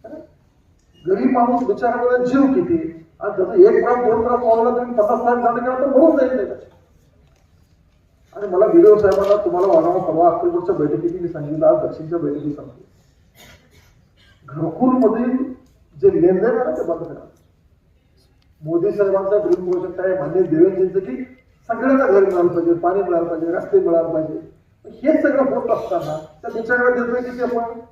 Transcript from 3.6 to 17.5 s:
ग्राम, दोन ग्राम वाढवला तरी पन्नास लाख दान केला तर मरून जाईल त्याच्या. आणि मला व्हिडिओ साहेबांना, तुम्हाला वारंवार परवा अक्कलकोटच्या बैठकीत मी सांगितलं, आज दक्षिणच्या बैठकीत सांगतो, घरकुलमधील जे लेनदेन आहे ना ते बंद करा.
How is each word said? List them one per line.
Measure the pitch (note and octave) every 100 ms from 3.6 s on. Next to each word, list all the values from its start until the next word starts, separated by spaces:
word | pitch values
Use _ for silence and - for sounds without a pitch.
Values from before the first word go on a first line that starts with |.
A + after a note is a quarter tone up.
| G3+ A3+
ग्राम, | A3+ A#3+ A#3+
दोन | A3+ B3
ग्राम | B3
वाढवला | A#3+ A3+ A#3 A#3+
तरी | B3
पन्नास | A#3+ G#3 A#3 A#3
लाख | A#3+
दान | A#3 A#3+
केला | B3+ B3+
तर | C#4
मरून | B3+ D#4+ C#4
जाईल | B3+ B3+
त्याच्या. | F#3 - - _ _ _ _ _ _ _ _ _ _ _ _ _ _ _ _ -
आणि | G3+
मला | F3+ -
व्हिडिओ | E3 G3 G#3
साहेबांना, | G3 F#3 G3+ G#3
तुम्हाला | F3 F3 G3
वारंवार | E4 D#3+ F#3
परवा | - D#4+ F4
अक्कलकोटच्या | F3+ F3 E3+ - E3+
बैठकीत | D3 D3 E3+ F3+
मी | E3+
सांगितलं, | - D3 D#3 D#3
आज | -
दक्षिणच्या | - - D#3 E3+
बैठकीत | D3 D3 D3 -
सांगतो, | - - - _ _ _ _ _ - - _ _ _ _ _ _ _ _ -
घरकुलमधील | C#3+ - - B3+ B3+ A3+ A#3 B3 B3+ C4 - _ _ _ -
जे | G3
लेनदेन | E3+ F3 F#3+ A3+
आहे | A#3 B3+
ना |
ते | -
बंद | - E3
करा. | - - - _ _